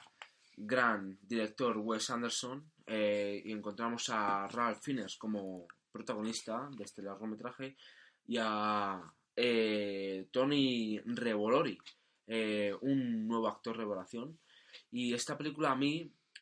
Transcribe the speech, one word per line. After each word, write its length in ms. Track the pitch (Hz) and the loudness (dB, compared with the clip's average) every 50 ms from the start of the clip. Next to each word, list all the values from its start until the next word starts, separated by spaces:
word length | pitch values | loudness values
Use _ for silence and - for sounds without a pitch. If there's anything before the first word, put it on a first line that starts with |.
| - - _ _ - - _ _ _ _ _ | -12 -16 _ _ -20 -20 _ _ _ _ _
gran 600 | - 107 107 127 127 123 117 107 101 98 95 95 - - | -12 -4 0 2 4 4 4 4 2 0 -6 -10 -12 -8
director 560 | - 117 113 107 107 - - 131 120 107 107 | -4 0 0 0 0 0 0 2 2 2 2
Wes 320 | 107 113 110 110 - - | 0 0 0 0 0 0
Anderson, 600 | 127 120 120 117 - - - 123 131 143 156 156 _ _ _ | 0 -2 0 -2 -2 -2 -4 -4 -6 -8 -10 -14 _ _ _
eh, 540 | - 110 110 107 104 104 104 101 101 101 98 - | -4 0 2 4 4 4 2 2 0 -2 -4 -4
y 80 | 104 110 | -6 -6
encontramos 560 | 107 104 107 98 101 117 117 120 117 - - | -4 -4 -6 -4 -2 -2 -2 -2 -2 -2 0
a 400 | 120 107 104 101 101 98 98 98 | 0 2 2 2 2 0 0 -2
Ralph 340 | - 120 120 117 104 - - | -2 0 0 0 0 -2 -4
Fiennes 340 | 147 139 123 101 95 - | -4 -2 -2 -4 -6 -8
como 520 | - - 110 104 101 95 95 92 90 87 - - _ _ _ - | -6 -4 -4 -2 -2 -4 -4 -8 -10 -12 -16 -20 _ _ _ -14
protagonista 760 | 110 110 123 120 107 107 113 113 - - 117 110 120 135 143 135 | -10 -6 -6 -4 -4 -4 -4 -4 -4 -6 -4 -4 -6 -6 -8 -10
de 60 | 110 101 | -12 -12
este 200 | - - - 95 | -12 -12 -10 -10
largometraje 720 | 98 98 98 110 110 107 107 110 123 - - 135 135 - - - - - - - - _ _ _ | -10 -8 -8 -6 -6 -6 -6 -8 -8 -8 -8 -10 -10 -10 -14 -20 -20 -20 -20 -20 -20 _ _ _
y 100 | - 117 117 | -4 -2 0
a, 600 | 113 110 107 107 107 107 104 104 101 98 95 92 87 80 - _ _ _ _ | 2 2 2 2 2 2 2 2 2 0 -2 -4 -8 -12 -18 _ _ _ _
eh, 920 | - 120 123 117 113 110 110 107 104 104 101 98 98 98 98 95 95 92 - - | 2 2 4 4 4 4 4 2 2 0 0 -2 -2 -2 -2 -4 -4 -6 -2 2
Tony 640 | 127 131 143 147 143 135 131 123 120 110 107 107 104 - | 2 4 4 6 6 4 4 4 2 0 0 -2 -2 -2
Revolori, 720 | 117 120 117 120 117 110 104 104 110 123 143 - 127 92 - - - - _ _ _ _ _ _ | -4 -4 -2 0 0 2 2 4 6 6 6 6 4 0 -4 -10 -16 -20 _ _ _ _ _ _
eh, 480 | - 113 113 110 107 107 104 104 101 98 - | -2 0 0 2 2 2 2 2 2 0 0
un 480 | 120 135 139 135 127 120 117 110 110 110 | 0 2 2 2 2 2 0 0 0 2
nuevo 200 | 113 117 113 107 | 2 2 2 2
actor 280 | 110 - - 117 113 | 0 -2 -4 -6 -4
revelación. 640 | 113 113 104 101 92 90 - - 117 120 156 165 - _ _ _ - - - - - - _ - | -2 -2 -2 -2 -4 -4 -6 -8 -8 -8 -8 -10 -16 _ _ _ -20 -20 -20 -20 -20 -16 _ -4
Y 220 | 120 123 120 120 | -2 0 0 0
esta 220 | 120 - - 147 | 0 -2 -4 -4
película 360 | 139 147 151 147 151 156 143 131 | -4 -4 -6 -2 2 2 2 4
a 40 | |
mí, 360 | 131 139 143 151 165 170 - - _ _ _ _ - | 4 4 2 2 0 -4 -8 -12 _ _ _ _ -8